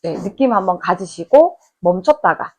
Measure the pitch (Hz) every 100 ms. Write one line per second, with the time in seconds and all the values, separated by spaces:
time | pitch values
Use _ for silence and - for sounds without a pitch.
0 | 170 160 185 - 262 214 190 180 - 180
1 | 190 - 170 277 339 - _ _ 175 180
2 | 185 302 185 156 -